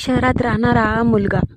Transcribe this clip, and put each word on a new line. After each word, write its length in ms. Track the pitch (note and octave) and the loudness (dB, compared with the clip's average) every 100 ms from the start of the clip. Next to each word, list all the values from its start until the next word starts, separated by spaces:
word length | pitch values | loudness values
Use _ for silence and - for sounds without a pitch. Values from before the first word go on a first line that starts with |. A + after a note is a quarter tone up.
शहरात 420 | - B3+ B3+ B3+ | 2 0 0 0
राहणारा 600 | A#3+ G#3+ A#3+ A#3+ A3 A3 | -2 0 2 2 2 0
मुलगा. 380 | A#3 A3 G3 F#3+ - | 0 0 0 -2 -2